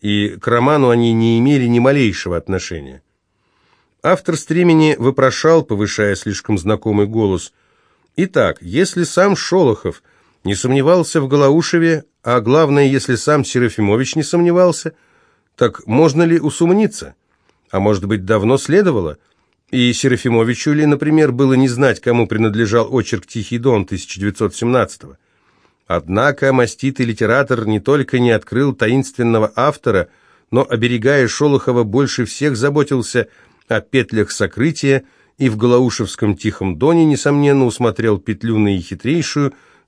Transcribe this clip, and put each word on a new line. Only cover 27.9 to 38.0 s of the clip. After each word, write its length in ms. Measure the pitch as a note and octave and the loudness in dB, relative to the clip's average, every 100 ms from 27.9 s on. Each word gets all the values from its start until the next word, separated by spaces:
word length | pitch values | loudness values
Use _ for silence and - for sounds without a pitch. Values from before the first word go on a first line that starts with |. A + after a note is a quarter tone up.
| D3 C3 B2+ | 0 0 0
не 140 | A#2+ | 2
открыл 420 | A2 - A#2+ C#3+ | 0 -2 -2 -2
таинственного 800 | - A2 C3 B2+ - A#2+ A2+ G#2+ | -2 0 0 -2 -4 0 0 0
автора, 540 | - C#3 - B2+ G2 D#2+ _ _ _ - | 0 -2 -2 -2 -2 -2 _ _ _ -4
но, 160 | A#2+ C3+ | -2 0
оберегая 600 | A#2+ A#2+ A#2+ A#2+ C#3+ A#2+ | 0 -2 0 0 2 0
Шолохова, 560 | - D3 C3+ - A#2+ | 0 0 0 0 0
больше 400 | G#2+ B2 C3+ - | 0 0 -2 -2
всех 320 | A2 - C#3+ A#2 | -6 -4 -4 -2
заботился 720 | C#3 D3 C#3+ C3 A2+ B2 - _ _ _ - | -2 0 0 -2 -2 -4 -4 _ _ _ -4
о 120 | A2 | -4
петлях 500 | - C3+ A2+ A2 G2+ | -2 -2 0 -2 -2
сокрытия 760 | - G2 - D3 D3 C#3 C3+ - _ _ - | -2 -4 -2 -4 -2 0 0 -2 _ _ -4
и 100 | C3 | -2
в 80 | G#2+ | 0
Голоушевском 800 | A#2+ B2 B2+ - G#2 - G#2+ G2+ | 2 4 2 -2 -6 -4 -2 -2
Тихом 420 | A2 - F#2+ D#2+ | -4 -4 -6 -2
Доне, 260 | C#3 E3+ | 0 2
несомненно, 600 | D#3+ C3+ D3 C#3+ C#3+ C#3 B2 | 2 2 0 2 2 2 2
усмотрел 520 | - A#2+ G#2+ | 0 -2 0